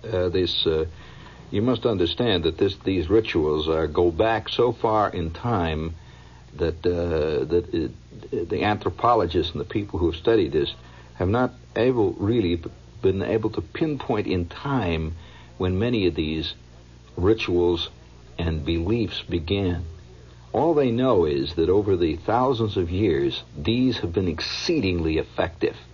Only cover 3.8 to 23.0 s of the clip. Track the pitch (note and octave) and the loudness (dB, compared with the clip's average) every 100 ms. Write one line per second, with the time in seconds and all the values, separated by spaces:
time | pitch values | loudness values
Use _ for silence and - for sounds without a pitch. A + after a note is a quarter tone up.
3.8 | D#2+ D2+ F2 D#2+ A2 A2+ - - B2 A#2+ | 0 2 2 4 2 2 -2 0 2 2
4.8 | A#2 A2 G2+ F#2 E2 E2 A#2+ A2 E2 D#2 | 0 2 2 0 -6 -4 -2 0 0 -2
5.8 | E2 E2 - - - - - - E2 D#2+ | -4 -8 -16 -20 -20 -20 -20 -4 -4 0
6.8 | F2 F2 E2+ D#2+ D2+ E2+ D2 E2+ E2+ E2+ | -2 0 0 0 0 0 2 0 0 -4
7.8 | D2 - - - - B2 E2+ - G2+ G#2 | -4 -8 -18 -18 -8 -6 -4 -2 0 0
8.8 | G2 - A#2 A#2 F2 E2+ D#2 D2+ - - | -4 0 2 4 2 0 -2 -4 -4 -4
9.8 | - D#2+ E2 D#2 - A2+ D#2+ D2+ - - | -4 -2 -2 0 2 4 4 0 -2 -6
10.8 | - - - - F2+ A2+ B2 - - - | -18 -20 -20 -4 0 2 0 -4 -8 0
11.8 | A#2+ B2 G2 - G2+ A#2+ F#2 E2+ - - | 2 4 0 0 0 2 2 -2 -4 -14
12.8 | - - F#2+ F#2 F#2+ A2 G#2+ - E2+ - | -20 -2 0 0 0 0 0 -4 -8 -4
13.8 | D#3+ C#3 - A2 G#2 F#2 E2+ - C#3 C3+ | -2 -2 -2 -2 0 -2 -2 -6 -2 0
14.8 | F#2 E2 D#2+ E2 - - - - F#2 F#2 | 0 -2 -4 -8 -14 -20 -20 -4 -2 0
15.8 | A#2 A#2+ F#2 D#2+ D#2 D#2+ D#2 - - - | 0 2 2 0 -2 -2 -4 -10 -18 -20
16.8 | - - - - F#2 A2+ - F2 F2 E2+ | -20 -20 -16 0 2 2 2 2 2 2
17.8 | - - - - - - E2+ D#2+ D2 E2 | -4 -10 -20 -20 -18 -6 -4 -2 -2 -2
18.8 | E2 A#2 G2 - - F2+ D#2+ G2+ F#2+ E2+ | 0 -2 -2 -6 -6 -6 -2 -2 0 -2
19.8 | - - - - - - - G#2+ D3+ D3+ | -6 -14 -20 -20 -20 -20 -4 0 2 4
20.8 | C3+ A2+ C3 G#2 D#2+ C#2+ C#2+ D#2+ E2 G2 | 2 2 4 4 4 2 -2 0 4 4
21.8 | G#2 F#2 E2+ D#2 - A2+ B2+ A#2+ A2 G2 | 4 2 2 0 0 2 2 2 0 0
22.8 | E2+ F2+ | -2 0